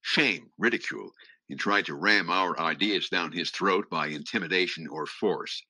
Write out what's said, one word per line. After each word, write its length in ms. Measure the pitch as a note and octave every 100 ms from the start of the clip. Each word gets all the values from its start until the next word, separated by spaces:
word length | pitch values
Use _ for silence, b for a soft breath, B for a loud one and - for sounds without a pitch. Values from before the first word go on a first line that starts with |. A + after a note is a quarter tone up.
shame, 480 | - - C#3 F#2 - -
ridicule, 540 | A2+ A#2 - - - _ B B _
and 120 | -
try 200 | - G2+
to 120 | E2+
ram 340 | C#2+ F#2+ G#2+ E2+
our 300 | F2+ F2+ E2+
ideas 500 | E2 D#2+ G#2 F#2+ -
down 220 | F#2 E2
his 200 | E2+ D#2
throat 380 | - G2 F#2+ G#2
by 200 | E2 D2+
intimidation 800 | D2+ D2 A2+ E2+ F2+ F2+ - D#2+
or 180 | D#2 D2
force. 560 | - G#2+ F2 - - -